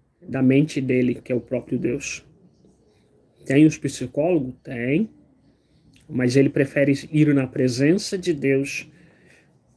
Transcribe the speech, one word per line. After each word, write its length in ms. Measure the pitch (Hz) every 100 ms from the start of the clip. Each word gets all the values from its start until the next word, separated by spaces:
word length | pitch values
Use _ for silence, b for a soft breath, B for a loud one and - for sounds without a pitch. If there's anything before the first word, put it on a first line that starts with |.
| _ _
da 200 | - 131
mente 400 | 131 135 151 143
dele, 340 | 131 127 123 120
que 160 | -
é 40 | 123
o 40 |
próprio 400 | - 123 - 143
Deus. 460 | 127 139 - - - _ _ _ _ _ _ _ _ _ _ _ -
Tem 200 | 135 156
os 120 | -
psicólogos? 760 | 135 - 127 - 165 170 127 -
Tem. 480 | - 120 123 160 220 _ _ _ _ _ _ _ _ _ -
Mas 260 | 131 127 131
ele 140 | 139
prefere 420 | 143 143 147 139 139 -
ir 220 | 151 147
na 140 | 139 127
presença 680 | - 127 120 143 190 - 190
de 160 | 175
Deus 580 | 147 135 135 139 - - b b b b b b _ _